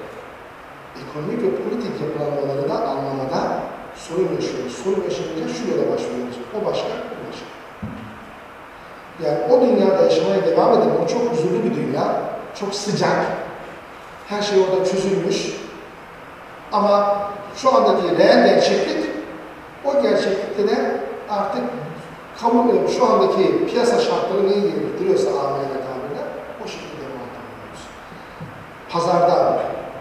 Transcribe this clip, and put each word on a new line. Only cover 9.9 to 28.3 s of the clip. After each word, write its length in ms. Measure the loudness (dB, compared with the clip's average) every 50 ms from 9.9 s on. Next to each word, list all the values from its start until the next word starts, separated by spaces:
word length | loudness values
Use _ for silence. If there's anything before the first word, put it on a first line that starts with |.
| 6 6
yaşamaya 440 | 6 6 6 4 4 2 2 2 2
devam 260 | 4 4 6 6 6
eden 180 | 6 6 6 4 4 2 2
o 20 |
çok 260 | 2 2 0 0 0
huzurlu 320 | 0 2 2 2 2 2 0
bir 100 | 0 0
dünya, 440 | 0 0 0 0 0 0 0 0 -2 -2 -4 -6 -8 -10 -10 -10 -8
çok 140 | -6 -6 -4
sıcak, 520 | -4 -2 -2 0 2 2 2 2 2 0 -2 -4 -6 -6 -8 -10 -12 -14 -14 -16 -16 -16 -18 -18 -18 -18 -18 -18 -14 -10 -6
her 140 | -4 -2
şey 160 | 0 2 4 4
orada 240 | 4 4 2 2 2
çözülmüş. 720 | 2 0 0 0 2 2 2 2 0 0 -2 -2 -4 -6 -8 -10 -12 -14 -16 -16 -16 -18 -18 -18 -18 -18 -18 -18 -18 -18 -18 -18 -18 -18 -18 -6 -2
Ama 460 | 0 2 4 4 4 4 4 2 2 0 -2 -4 -6 -8 -10 -12 -6
şu 200 | 0 4 6 6
andaki 400 | 6 6 6 4 2 2 2 4 6
reel 300 | 8 8 8 8 8 8
gerçeklik, 560 | 6 6 6 4 4 2 2 0 0 -2 -2 -2 -4 -6 -8 -10 -12 -14 -14 -16 -16 -16 -18 -18 -12 -6 -2
o 180 | 2 2 4
gerçeklikte 680 | 4 4 4 2 2 2 0 0 -2 -2 -2 0 2 2
de 320 | 2 2 0 0 -2 -2 -4 -6 -8 -8 -6 -4
artık 320 | -2 -2 -2 -2 -2 -4 -4 -4 -6 -6 -8 -10 -12 -12 -14 -16 -16 -16 -16 -16 -6 -2
kamu, 480 | 2 4 4 6 6 6 4 4 4 2 2 4
şu 80 | 4
andaki 600 | 6 6 6 4 4 4 4 4 4 4 2 2
piyasa 340 | 2 2 2 4 4 4 4
şartları 500 | 2 2 2 0 0 0 2 2 4 4
neyi 120 | 4 4
gerektiriyorsa 680 | 2 2 0 0 -2 -2 -2 0 2 2 4 4 2 2
A 20 |
M 260 | 0 0 0 0 -2 -2
L 100 | -2 -4
tabirle, 540 | -4 -4 -6 -6 -8 -8 -8 -8 -6 -6 -8 -8 -8 -10 -12 -12 -12 -12 -10
o 40 | -10
şekilde 360 | -10 -10 -12 -12 -12 -12 -10 -10 -10
muhatap 300 | -10 -10 -12 -12 -14 -14 -14
oluyoruz. 320 | -14 -16 -16 -16 -16 -16 -16 -16 -16 -16 -16 -16 -16 -16 -16 -16